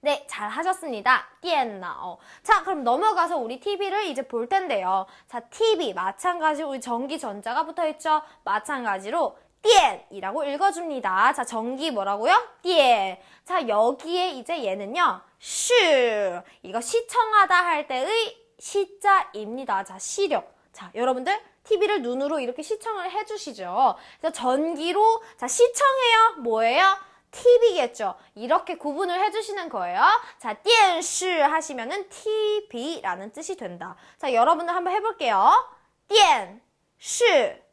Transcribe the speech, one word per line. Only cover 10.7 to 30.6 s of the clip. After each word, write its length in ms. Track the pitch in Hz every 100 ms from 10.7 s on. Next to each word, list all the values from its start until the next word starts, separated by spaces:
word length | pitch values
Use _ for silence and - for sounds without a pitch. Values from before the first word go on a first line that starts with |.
| 339 339 269 214 185 233
자, 100 | 285
전기 460 | 240 233 233 262 320
뭐라고요? 440 | 233 196 202 240 415 480 _
띠엔. 580 | 349 339 269 226 190 185 - _ -
자, 220 | 359 254
여기에 640 | 208 233 277 320 349 359
이제 320 | 269 233 330
얘는요. 580 | 220 190 202 294 330 190 _ _
시. 340 | - - - 392 359 277 247 214 196 175 - _
이거 180 | 180 214
시청하다 760 | 240 466 466 - 440 427 381 359
할 320 | 349 311 294
때의 500 | 254 294 453 440 - _ _
시자입니다. 1200 | - 403 381 403 403 381 - 208 214 247 254 196
자, 140 | 196 190
시력. 560 | - - 392 214 - _ _
자, 200 | - 180
여러분들 480 | 208 247 254 262 415 - _
티비를 380 | - 415 415 415
눈으로 380 | 240 247 285 302
이렇게 220 | 247 247
시청을 480 | 302 427 453 415 359
해주시죠. 840 | 370 427 427 - 202 180 190 262 185 - -
그래서 140 | 320
전기로, 920 | - 247 262 320 302 330 381 440 453 - _
자, 100 | 254
시청해요. 880 | - 480 480 554 539 480 453 453 330
뭐예요? 580 | 233 220 226 262 381 392 - _ _
티비겠죠. 840 | - 494 494 466 359 240 - 202 - _ -
이렇게 420 | 233 339 359 330
구분을 400 | 294 285 370 349
해주시는 460 | 415 440 427 403 339
거예요. 320 | 214 175 180 302 453 - -
자, 160 | 233
띠엔시 840 | 214